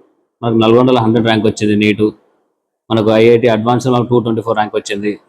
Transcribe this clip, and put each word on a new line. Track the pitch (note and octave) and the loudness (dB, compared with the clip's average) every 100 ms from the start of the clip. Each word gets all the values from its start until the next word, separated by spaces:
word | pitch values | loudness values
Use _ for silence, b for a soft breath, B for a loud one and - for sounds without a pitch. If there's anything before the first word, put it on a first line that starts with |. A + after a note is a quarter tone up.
| _ _ _ - | _ _ _ -8
మనకు | A#2 A2+ | -4 0
నల్గొండలో | A2+ A#2 B2+ B2+ | 4 4 4 2
హండ్రెడ్ | A2 A#2 A2+ | 0 0 0
ర్యాంక్ | A2 G#2+ | 0 -2
వచ్చింది | - G#2 G#2 | -2 -2 0
నీటు, | G#2 G#2 G#2+ - _ _ _ _ _ _ - | 0 0 -2 -4 _ _ _ _ _ _ -4
మనకు | A2 G#2+ | -2 2
ఐఐటీ | A2 A#2 A#2 A#2+ | 4 4 4 2
అడ్వాన్స్ | A2 A2+ A#2+ B2+ | 0 0 -2 0
మాకు | B2 | -2
టూ | A#2 A#2+ | 0 -2
ట్వంటీ | A2+ A2 | -2 -6
ఫోర్ | A2+ G#2+ | -4 -4
ర్యాంక్ | G#2+ G#2+ | -4 -6
వచ్చింది. | - G2+ G#2 G2 | -8 -8 -6 -8